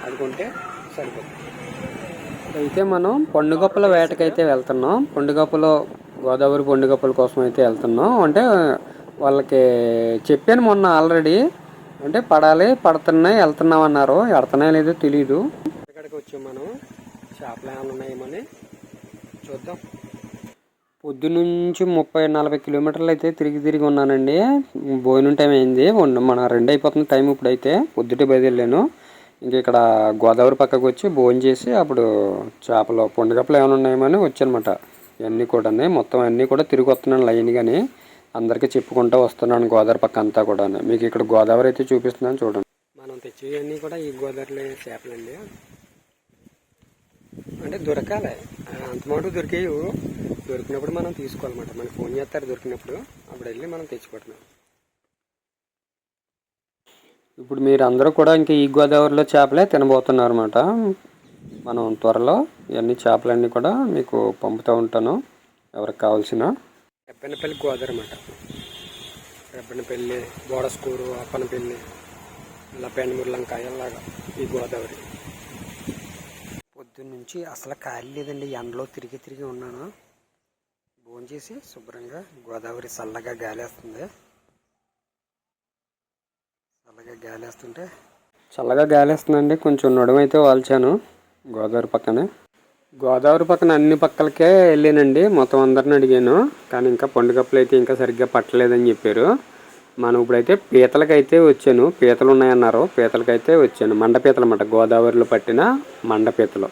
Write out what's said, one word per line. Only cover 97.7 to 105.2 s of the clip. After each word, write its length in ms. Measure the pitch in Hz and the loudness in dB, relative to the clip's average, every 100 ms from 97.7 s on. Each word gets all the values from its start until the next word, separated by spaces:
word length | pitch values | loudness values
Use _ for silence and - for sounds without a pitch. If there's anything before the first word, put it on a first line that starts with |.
| 131 | 2
ఇంకా 180 | 123 | 2
సరిగ్గా 320 | 127 123 117 123 | -2 -2 -2 -2
పట్టలేదని 640 | 123 107 123 123 120 120 | -2 0 0 2 2 2
చెప్పారు. 500 | 110 110 107 147 262 - - - - _ - | 0 -2 0 0 0 -4 -20 -20 -20 _ -6
మనం 220 | 120 120 | -2 0
ఇప్పుడైతే 340 | 120 120 120 | 0 0 2
పీతలకైతే 840 | 196 - 127 127 147 156 151 139 165 | -2 2 4 6 4 4 2 4 4
వచ్చాను, 540 | 160 131 - 123 131 - | 6 4 2 4 2 4
పీతలు 280 | 123 120 131 | 2 4 4
ఉన్నాయన్నారు, 580 | 135 131 123 117 113 180 - | 6 4 4 2 2 -2 0
పీతలకైతే 580 | 117 117 117 117 - 160 | 0 0 0 -2 2 4
వచ్చాను. 380 | 131 - 110 | 4 0 -2
మండ 220 | 107 113 117 | 0 2 4
పీతలు 280 | 135 131 | 4 4
అన్నమాట, 180 | 123 107 | 2 0
గోదావరిలో 640 | 104 113 113 113 117 117 | 0 2 4 4 2 2